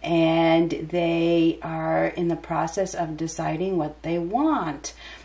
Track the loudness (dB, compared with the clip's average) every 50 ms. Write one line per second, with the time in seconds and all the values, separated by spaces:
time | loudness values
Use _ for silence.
0 | -4 0 2 2 4 4 4 4 4 6 6 4 4 2 0 -4 -6 -4 -2 0
1 | 0 0 2 2 2 4 4 4 4 4 2 0 -4 -8 -6 -4 -2 0 2 2
2 | 2 0 0 0 0 0 0 -2 -4 -4 -2 -2 -2 -2 -2 -2 -2 -2 -2 -4
3 | -4 -4 -4 -4 -6 -6 -4 -4 -4 -2 -2 -2 -2 -2 0 0 -2 -2 -4 -8
4 | -6 -4 -2 -2 -2 0 0 2 2 2 2 0 -2 -4 -6 -8 -10 -12 -14 -14
5 | -18 -20 -20 -20 -14